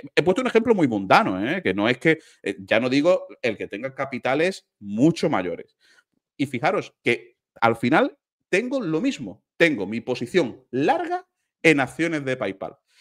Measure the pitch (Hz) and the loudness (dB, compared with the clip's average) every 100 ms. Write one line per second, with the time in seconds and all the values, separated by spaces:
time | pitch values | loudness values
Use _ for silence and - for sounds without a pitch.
0 | - - 156 185 254 226 240 208 147 107 | -6 0 2 2 2 2 4 2 2 0
1 | 98 170 208 92 110 196 - 92 110 127 | 4 4 4 -2 -2 -2 -2 0 0 0
2 | 165 156 - _ - 95 95 107 127 135 | 0 0 -4 _ -8 -6 0 0 2 2
3 | 160 180 - - 120 101 90 101 131 127 | 2 0 -2 -6 -6 -4 -8 -10 -10 -8
4 | 135 123 127 139 175 190 _ _ 101 104 | -8 -6 -2 0 0 -4 _ _ -8 2
5 | 151 165 165 110 90 82 - _ _ _ | 2 4 0 -2 -4 -8 -14 _ _ _
6 | _ _ _ - 135 120 156 202 - _ | _ _ _ -8 -6 -2 -2 -2 -6 _
7 | - - - _ _ - 113 113 123 170 | -2 -2 -4 _ _ -2 0 2 2 2
8 | 277 - _ _ - 180 247 269 190 156 | 2 -4 _ _ -4 -2 -2 -4 -2 -2
9 | 269 - 107 - _ - 170 123 95 113 | -2 -4 -10 -14 _ 2 2 2 -4 -6
10 | 113 120 120 180 127 95 - 127 165 330 | -6 -6 -2 0 -2 -6 -8 -2 0 0
11 | 339 359 - _ _ _ 165 151 127 - | -2 -8 -10 _ _ _ 2 4 2 -2
12 | 165 156 135 127 104 95 - - _ _ | -4 -4 -4 -4 -6 -8 -12 -14 _ _